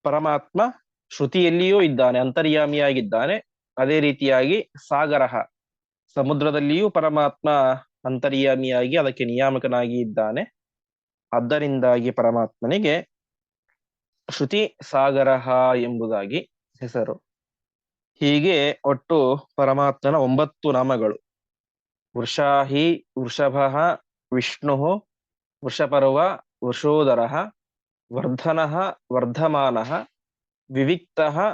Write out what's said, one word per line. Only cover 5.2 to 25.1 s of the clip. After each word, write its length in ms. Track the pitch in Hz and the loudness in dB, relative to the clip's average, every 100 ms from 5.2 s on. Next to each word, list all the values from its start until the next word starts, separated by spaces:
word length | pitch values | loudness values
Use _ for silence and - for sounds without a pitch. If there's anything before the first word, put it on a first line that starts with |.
| 127 120 - _ _ _ _ _ _ 143 | 0 -2 -8 _ _ _ _ _ _ -2
ಸಮುದ್ರದಲ್ಲಿಯೂ 760 | 135 147 151 147 143 160 208 | 0 0 0 0 0 0 0
ಪರಮಾತ್ಮ 600 | 165 156 151 143 - 151 147 131 131 - _ 127 | 0 0 0 0 -2 0 2 2 0 -8 _ -8
ಅಂತರ್ಯಾಮಿಯಾಗಿ 920 | 127 143 135 135 131 131 123 127 165 | -4 -2 0 2 0 0 -2 0 0
ಅದಕ್ಕೆ 300 | 139 127 120 | 0 -2 -4
ನಿಯಾಮಕನಾಗಿ 720 | 120 135 131 127 123 120 120 | 0 0 0 -2 -2 -2 -2
ಇದ್ದಾನೆ. 420 | 113 104 107 127 220 _ _ _ _ _ _ _ _ | -2 -2 -2 -4 -8 _ _ _ _ _ _ _ _
ಆದ್ದರಿಂದಾಗಿ 800 | 117 120 151 147 135 123 123 120 | -4 0 -2 0 0 2 2 0
ಪರಮಾತ್ಮನಿಗೆ 840 | 120 117 117 110 - 117 190 202 160 180 _ _ _ _ _ _ _ _ _ _ _ - | 0 0 0 -2 -4 -2 0 0 -2 -6 _ _ _ _ _ _ _ _ _ _ _ -14
ಶ್ರುತಿ 440 | - 147 208 214 - | -6 -2 0 -2 -6
ಸಾಗರಃ 640 | - 139 139 139 135 131 123 127 127 127 | -4 0 2 2 2 2 2 2 2 2
ಎಂಬುದಾಗಿ 640 | 120 120 113 107 101 143 - _ _ _ | -2 -4 -4 -4 -4 -8 -10 _ _ _
ಹೆಸರು. 340 | 120 123 107 - _ _ _ _ _ _ _ _ _ _ | -8 -6 -6 -8 _ _ _ _ _ _ _ _ _ _
ಹೀಗೆ 580 | 147 147 175 160 143 - | 0 2 2 2 0 -2
ಒಟ್ಟು 340 | 139 135 - 165 127 139 - - | -2 -4 0 2 2 0 -4 -2
ಪರಮಾತ್ಮನ 600 | 135 135 143 135 139 151 | 0 2 0 0 0 2
ಒಂಬತ್ತು 560 | 127 131 151 - 151 | 2 2 0 -2 -2
ನಾಮಗಳು. 460 | 127 131 123 107 107 _ _ _ _ _ _ _ _ _ 120 | 0 0 0 -2 -4 _ _ _ _ _ _ _ _ _ -8
ವೃಷಾಹಿ, 920 | 117 - 143 139 135 139 165 170 - - | -6 0 2 2 2 2 2 0 -6 -8
ವೃಷಭಃ, 560 | 123 - 139 139 135 139 175 - _ _ _ | -6 -2 0 2 0 2 0 -2 _ _ _
ವಿಷ್ಣುಃ, 500 | 127 120 - 143 135 151 202 - | -4 -4 -4 -2 0 0 -2 -6